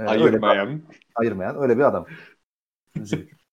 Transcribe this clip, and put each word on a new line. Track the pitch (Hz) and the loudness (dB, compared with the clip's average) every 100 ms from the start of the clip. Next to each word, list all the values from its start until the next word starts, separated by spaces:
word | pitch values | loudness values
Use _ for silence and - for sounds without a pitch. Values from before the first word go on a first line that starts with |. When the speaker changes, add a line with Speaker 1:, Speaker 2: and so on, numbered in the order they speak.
Speaker 1:
E, | |
öyle | 110 | -4
bir | 110 | 2
Speaker 2:
Ayırmayan. | 117 107 104 101 101 151 - - _ - | 4 4 2 2 0 -6 -12 -20 _ -4
Speaker 1:
ayırmayan, | 117 98 95 147 | -2 -2 -6 -2
öyle | 135 117 | 0 4
bir | |
adam. | 139 98 82 - - _ _ _ _ _ _ - | 2 0 -8 -18 -20 _ _ _ _ _ _ -14
Zülfü. | 104 - - _ _ | -8 -8 -8 _ _